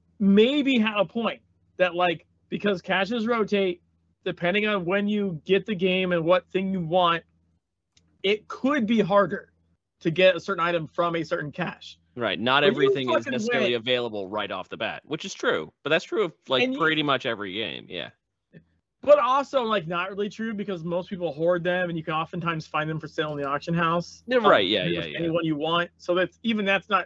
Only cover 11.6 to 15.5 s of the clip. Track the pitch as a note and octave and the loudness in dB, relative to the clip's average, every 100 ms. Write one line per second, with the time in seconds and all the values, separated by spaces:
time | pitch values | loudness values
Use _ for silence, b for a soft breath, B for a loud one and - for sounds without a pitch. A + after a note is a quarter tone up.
11.6 | E3 - - - _ B2 A2 F2 A#2+ C#3 | -8 -8 -18 -20 _ -4 -4 0 2 4
12.6 | C#3+ C3+ C#3 C3+ B2+ - - - - - | 4 4 2 2 0 0 0 -4 -2 0
13.6 | A#2+ A#2 A#2 B2 A#2+ G#2+ F#2+ G#2 G2+ F#2+ | 0 -2 0 -2 -2 -6 -6 -6 -6 -8
14.6 | F2+ A#2+ G#2+ D2 - E3 G3 - B3+ | -10 -8 -6 -8 -10 -10 -10 -6 -2